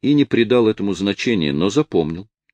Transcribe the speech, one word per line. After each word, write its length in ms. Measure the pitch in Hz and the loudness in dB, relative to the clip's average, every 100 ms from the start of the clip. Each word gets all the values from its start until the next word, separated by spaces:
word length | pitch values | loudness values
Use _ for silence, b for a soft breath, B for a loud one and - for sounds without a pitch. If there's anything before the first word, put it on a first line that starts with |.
и 140 | 127 | 0
не 100 | 147 | 2
придал 440 | - 117 110 123 110 | 2 0 2 2 2
этому 260 | - 101 | 0 -4
значения, 580 | 87 98 95 127 104 73 | -2 -4 -2 -2 -2 -2
но 160 | 71 98 | 0 0
запомнил. 600 | 143 147 90 78 85 104 _ _ | 0 0 -2 -2 -6 -14 _ _